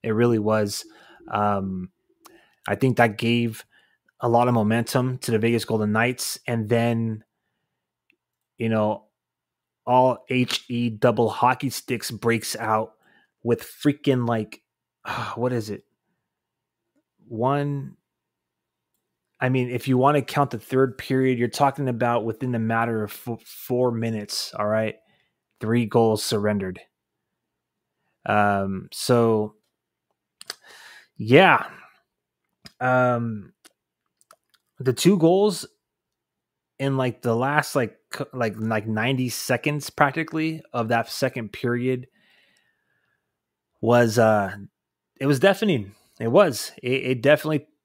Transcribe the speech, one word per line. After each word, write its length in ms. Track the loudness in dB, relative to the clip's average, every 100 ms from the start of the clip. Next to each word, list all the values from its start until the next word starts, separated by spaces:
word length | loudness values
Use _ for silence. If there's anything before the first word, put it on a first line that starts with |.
It 100 | -2
really 280 | 2 2 2
was. 460 | 0 0 -2 -6 -14 -20 -20 -20 -8
Um, 600 | -2 0 -2 -4 -8 -10 _ _ _ -20 _ _ _ -6
I 80 | -2
think 220 | 0 2
that 200 | 2 2
gave 480 | -2 0 -2 -6 -18 _ _ _ _ _
a 80 | 0
lot 180 | 2 4
of 60 |
momentum 640 | 2 2 0 0 -2 -2 -4
to 120 | -2
the 80 | 0
Vegas 260 | 0 0 -2
Golden 260 | -2 0
Knights. 480 | 0 0 -2 -8 -8 -6
And 220 | -4 0
then, 560 | 0 0 0 -2 -6 _ _ _ _ _ _ _ _ _ _ _ _ _ _
you 120 | -2
know, 340 | 0 0 -2 _ _ _ _ _ _ _ _ 2
all 400 | 4 4 0 -2
H 360 | 0 0 -2 -4
E 200 | -4 -2
double 400 | 2 2 4 0
hockey 400 | 2 2 2 -4
sticks 400 | -8 -8 -8 -8
breaks 460 | -4 -2 -2 -2 -8
out 380 | -2 -2 -2 _ _ _ _ _
with 180 | -2 -2
freaking, 680 | -4 -4 -2 0 0 0 0
like, 360 | -2 -4 -12 _ _ _ _
<sighs> 320 | -12 -10 -8 -4
what 180 | -2
is 160 | -2 -6
it? 140 | -10 _ _ _ _ _ _ _ _ _ _ _ _ _ _ _
One, 680 | -4 -2 0 -2 -6 -10 -18 _ _ _ _ _ _ _ _ _ _ _ _ _ _
I 100 | 0
mean, 200 | 0 -2
if 180 | -4 0
you 100 | 2
wanna 240 | 4 2
count 300 | 0 -2 -2
the 80 | -4
third 380 | -4 0 0 -2
period, 400 | -4 0 0 0
you're 100 | -2
talking 420 | 0 0 0 -4
about 360 | -2 0 0 -2
within 260 | -6 -4
the 80 | -4
matter 440 | -2 -2 -2 -2
of 80 | -6
f-, 300 | -8 -10 -12
four 480 | -12 -20 -4 0 0
minutes, 640 | 0 -4 -6 -8 -8 -10
all 140 | -6 -2
right, 280 | 0 -2 -6 _ _ _ _ _ _
three 260 | -2 0 2
goals 380 | 4 4 2
surrendered. 560 | -2 -2 0 -2 -4 -10 -16 _ _ _ _ _ _ _ _ _ _ _ _ _ -2
Um, 640 | 2 2 2 -2 -6 -10
so, 640 | -10 0 2 4 2 -2 _ _ _ _ _ _ _ _ _ -18 -18 -18 -20 -20 -20 _ _
yeah. 480 | 6 8 8 6 2 -16 -20 _ _ _ _ _ _ _ -20 _
Um, 760 | 0 2 2 0 -2 -6 -12 _ -20 _ _ _ _ _ _ -20 _ _ _ _
the 140 | -2
two 240 | 2 4 4
goals 500 | 4 4 2 -2 -12 _ _ _ _ _ _ _ _ _ _ _
in, 200 | -2 0
like, 240 | -2 -2
the 140 | -2 0
last, 400 | 2 0 0 -2
like, 220 | -2 -6 _
c-, 120 | -10 -10
like, 220 | -4 -4 -2
like, 280 | -2 -2 -2
ninety 420 | -2 0 0 -2
seconds 600 | -6 -2 -2 -2 -4 -8
practically 720 | 0 0 0 -6 -4 -4 -6 -8
of 160 | -4 0
that 200 | 0 -2
second 440 | -4 -4 -4 -12
period 540 | -6 -4 -2 -2 -4 -8 _ _ _ _ _ _ _ _ _ _ _ _ _ _ _ _ _
was, 380 | 2 4 4 4
uh, 360 | 4 4 0 -8 -18 _ _ _ _ _
it 60 | 0
was 140 | 4
deafening. 560 | 4 2 0 0 -4 -16 _ _
It 80 | 2
was. 420 | 4 4 2 -10 -10
It, 220 | -4 -4
it 180 | -2 0
definitely 460 | 4 4 2 -4 -4 _